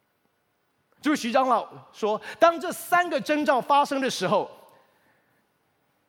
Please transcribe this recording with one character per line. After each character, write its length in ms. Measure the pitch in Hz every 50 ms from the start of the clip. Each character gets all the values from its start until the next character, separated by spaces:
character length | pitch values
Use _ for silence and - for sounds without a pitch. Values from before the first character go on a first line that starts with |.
| _ _ _ _ _ _ _ _ _ _ _ _ _ _ _ _ _ _ _ _
就 120 | - 285 302
是 80 | -
徐 100 | - 240
长 180 | 220 262 262 262
老 180 | 233 190 - - 160 135 - -
说， 300 | _ - 220 208 214 208 - - - -
当 180 | 330 339 339
这 140 | 302 359 339
三 380 | - - - - 349 349 359 339
个 100 | 311 269
征 240 | - - 302 302 302
兆 160 | 302 277 240
发 240 | 185 - 285 285 285
生 160 | - 285 269
的 100 | 262 226
时 160 | - - 185
候， 240 | 156 214 180 139 - - - - - _ _ _ _ _ _ _ _ _ _ _ _ _ _ _ _ _ _ _ _ _ _ _ _ _ _ _